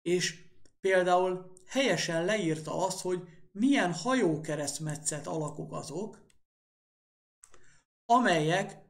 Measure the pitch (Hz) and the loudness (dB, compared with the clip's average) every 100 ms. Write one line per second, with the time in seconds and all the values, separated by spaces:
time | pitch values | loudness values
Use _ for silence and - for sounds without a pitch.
0 | 165 180 170 - - - - _ 190 185 | 0 0 0 -4 -18 -20 -20 _ 2 4
1 | 180 180 185 180 - - - 262 254 160 | 6 4 2 -2 -8 -20 -6 0 2 2
2 | 165 165 180 214 165 156 156 160 185 - | 0 0 0 0 0 -2 -4 -2 -2 -2
3 | 180 180 180 - - 196 262 254 180 165 | -4 -4 -6 -18 -12 0 4 4 2 -2
4 | 247 262 180 156 - 151 143 - 156 151 | 0 2 2 0 -4 -4 -4 -6 -6 -6
5 | - 151 165 160 151 156 156 160 - 156 | -6 -6 -6 -6 -6 -8 -10 -10 -8 -8
6 | 214 - - _ _ _ _ _ _ _ | -8 -12 -20 _ _ _ _ _ _ _
7 | _ _ _ _ - - - - _ _ | _ _ _ _ -20 -20 -20 -20 _ _
8 | - 240 214 165 156 185 196 - | 2 4 6 4 4 2 0 -8